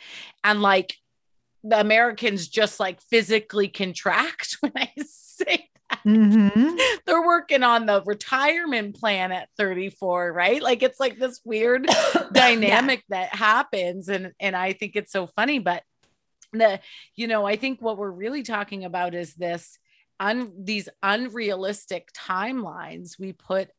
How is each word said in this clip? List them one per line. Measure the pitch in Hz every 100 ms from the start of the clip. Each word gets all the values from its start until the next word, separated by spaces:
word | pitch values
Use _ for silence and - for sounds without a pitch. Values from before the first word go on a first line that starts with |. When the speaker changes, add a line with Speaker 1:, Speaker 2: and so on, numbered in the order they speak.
| - - - _
Speaker 1:
And, | 208 208
like, | 202 190 185 - _ _ _ _ _ _ 214
the | 220
Americans | 208 220 240 214 226 196 165
just, | - 208 -
like, | 190 180
physically | - 226 202 220 214 208 202
contract | - 190 170 196 190 311 - - -
<laughs> |
when | 285 262
I | 269 -
say | 294 - - - 370 339 - _ -
that. | - 208
Speaker 2:
Mm-hmm. | 220 208 214 202 208 285 349 523 427 -
Speaker 1:
They're | 339 339
working | 339 - 285
on | 247 233 220
the | 202
retirement | 196 208 - 269 285 330 339 240 208 208
plan | 220 190 185
at | 185 - -
thirty-four, | 196 185 190 - 190 175 175
right? | 170 185 269
Like, | 269 240
it's | 254 -
like | 262 214
this | 254 247
weird | 226 220 233 254 262
Speaker 2:
<coughs> |
Yeah. | 640 587 415 -
Speaker 1:
dynamic | 262 254 233 214 214 269 254 -
that | 190 185
happens. | 202 214 233 285 202 180 185 180
And, | 196 185 -
and | 196 185
I | 190
think | 190 208 208
it's | 208
so | 196 175
funny, | - 240 285
but | 180 175 - _ _ _ _ _ _
the, | 220 220 190 - - -
you | - 233
know, | 220 202
I | 214
think | 262 262
what | 226 202
we're | 202
really | 180 214 285
talking | 233 214 202 196
about | 180 180 180
is | 175 170
this | 165 175 170 - - _ _ _ -
un-, | 196 240 233 180
these | 190 214 170 -
unrealistic | 196 214 247 226 208 185 190 208 - 175 _
timelines | - - 214 220 262 185 175 160 165 175 -
we | 190
put | - - 190 185